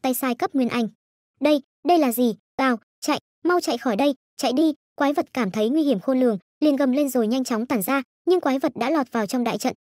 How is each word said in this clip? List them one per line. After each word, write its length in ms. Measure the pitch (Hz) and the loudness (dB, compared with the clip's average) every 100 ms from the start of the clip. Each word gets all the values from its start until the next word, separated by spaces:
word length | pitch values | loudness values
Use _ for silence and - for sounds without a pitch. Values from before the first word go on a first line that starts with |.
tay 120 | 262 | -4
sai 200 | 247 262 | -2 -2
cấp 200 | 240 370 | -2 -2
nguyên 140 | 269 240 | 0 0
anh. 200 | 240 220 - _ _ _ _ | -2 -4 -8 _ _ _ _
"Đây, 200 | 285 302 - _ 285 | 0 0 -2 _ 2
đây 100 | 349 | 4
là 140 | 277 | 4
gì? 240 | 233 247 208 _ - | 2 0 -2 _ -2
Tào, 220 | 269 233 - _ | 0 0 -6 _
chạy, 180 | - 294 - _ | -4 -4 -6 _
mau 160 | 320 359 | 0 2
chạy 180 | - 330 | 2 -4
khỏi 180 | 262 202 | -2 0
đây, 180 | 285 269 _ - | 0 -2 _ -6
chạy 160 | 254 | -2
đi!" 220 | 254 320 294 _ - | 2 0 0 _ -4
Quái 160 | 277 | -2
vật 140 | 294 - | 0 -4
cảm 180 | - 214 | -4 -4
thấy 180 | 214 214 | -2 0
nguy 140 | 302 | 0
hiểm 180 | 285 208 | 0 0
khôn 200 | 220 262 | 0 0
lường, 180 | 254 202 - _ | 2 0 -8 _
liền 160 | 302 269 | 0 2
gầm 160 | 277 | 0
lên 160 | 254 285 | 0 0
rồi 180 | 254 214 | 0 0
nhanh 180 | 262 | 0
chóng 220 | 254 226 240 | -2 -4 -2
tản 160 | 240 | -4
ra, 200 | 190 269 262 _ - | -2 -2 -4 _ -2
nhưng 140 | 359 | 0
quái 180 | 302 262 | 0 -2
vật 140 | 294 | -2
đã 160 | - 233 | -4 -2
lọt 220 | 320 262 | 0 -2
vào 140 | 233 202 | -4 -4
trong 180 | 254 | -2
đại 140 | 233 208 | -2 -2
trận, 160 | 254 - | -4 -6